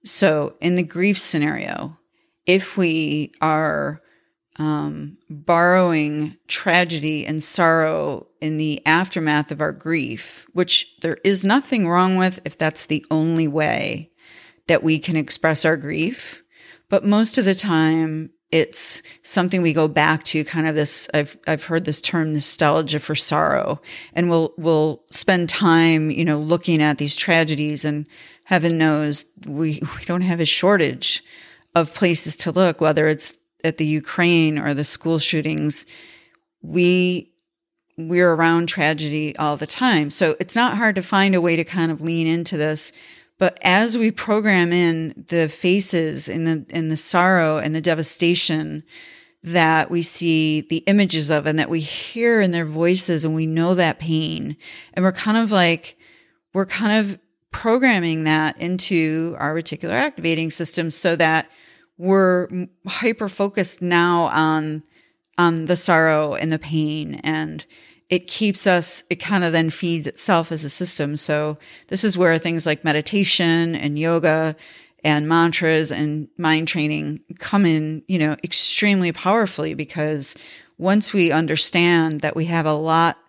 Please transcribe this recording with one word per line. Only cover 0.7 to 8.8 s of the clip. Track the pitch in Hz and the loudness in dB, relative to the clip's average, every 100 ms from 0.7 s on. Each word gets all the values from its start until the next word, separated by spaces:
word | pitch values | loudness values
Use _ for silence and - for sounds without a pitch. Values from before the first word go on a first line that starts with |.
the | 180 | 0
grief | 160 170 196 196 | -2 0 0 2
scenario, | - 160 147 147 50 50 156 160 _ _ _ _ | 0 0 -2 -2 -8 -8 -10 -16 _ _ _ _
if | - 185 185 - | 2 2 0 -2
we | 175 160 151 151 147 _ | 0 0 -2 -4 -6 _
are, | 156 156 156 147 143 156 _ _ _ _ _ - | 0 0 0 -2 -4 -8 _ _ _ _ _ -6
um, | 151 151 147 151 147 - _ | -4 -2 -4 -8 -14 -18 _
borrowing | 147 151 170 175 185 180 160 151 151 151 - - | -8 0 2 4 4 4 2 -2 -4 -6 -8 -8
tragedy | - - 170 175 160 156 151 | -4 2 2 2 -2 -4 -4
and | - 156 | -6 -4
sorrow | 151 - 165 165 160 160 147 117 - _ | -2 2 4 4 2 0 -4 -6 -12 _
in | 156 156 | -4 -2
the | 156 147 | -2 -2